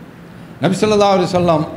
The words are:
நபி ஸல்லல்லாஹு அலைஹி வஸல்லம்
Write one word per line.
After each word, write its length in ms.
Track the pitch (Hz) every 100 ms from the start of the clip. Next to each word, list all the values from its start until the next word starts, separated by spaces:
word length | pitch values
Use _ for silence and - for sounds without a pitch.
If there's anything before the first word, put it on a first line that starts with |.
| - - - - - -
நபி 120 | 151 190
ஸல்லல்லாஹு 360 | 214 208 202 190
அலைஹி 140 | 165
வஸல்லம் 340 | 180 175 160 156